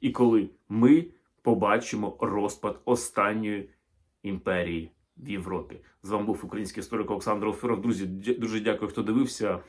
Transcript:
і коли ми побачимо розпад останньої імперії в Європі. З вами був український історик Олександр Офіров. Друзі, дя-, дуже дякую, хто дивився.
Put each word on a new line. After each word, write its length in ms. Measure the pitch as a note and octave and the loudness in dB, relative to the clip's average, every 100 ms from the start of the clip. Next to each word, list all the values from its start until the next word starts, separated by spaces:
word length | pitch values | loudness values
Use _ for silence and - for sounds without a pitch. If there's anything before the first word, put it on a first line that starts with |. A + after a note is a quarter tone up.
і 100 | A#2+ | -4
коли 400 | A#2+ A#2+ A2 F#2 - - | 4 6 6 2 -6 -6
ми 380 | G#2+ B2 D#3+ E3+ - _ _ | 4 8 8 6 -14 _ _
побачимо 760 | A#2+ G2+ G2+ A2 - G#2+ G2+ - | 0 2 4 2 0 -4 -4 -2
розпад 600 | B2 G#2 G2+ - G#2 - | -2 0 -2 -2 -6 -4
останньої 880 | - A#2+ - - G2+ A2 G#2 G2+ G2 _ _ _ _ _ | 0 0 0 0 0 0 -2 -4 -8 _ _ _ _ _
імперії 680 | G2+ F#2+ - F2+ E2+ E2 E2 _ _ - | -8 -6 -2 0 0 -4 -8 _ _ -18
в 120 | F#2+ | -10
Європі. 460 | G2 F2 F2 - - _ _ | -8 -6 -6 -8 -18 _ _
З 80 | F#2+ | -4
вами 140 | G#2 | -2
був 160 | G#2+ G2 | -2 -4
український 360 | F#2+ G#2+ F#2+ G#2+ | -4 -6 -6 -8
історик 300 | - A2 G2+ | -6 -4 -2
Олександр 360 | G2+ A2+ G#2 G#2+ | -2 -2 -2 -2
Офіров. 340 | G2 A#2 G#2 | -2 -2 0
Друзі, 260 | A#2 G2 F#2 | 0 -2 -4
дя-, 280 | F#2+ G#2+ | -6 -2
дуже 260 | A#2 A2+ A2 | -2 -2 -2
дякую, 300 | A2 G#2 G#2 | -2 -2 -4
хто 120 | - | -4
дивився. 580 | G#2+ A#2 B2 - G#2 F2 | 0 0 0 -2 -4 -4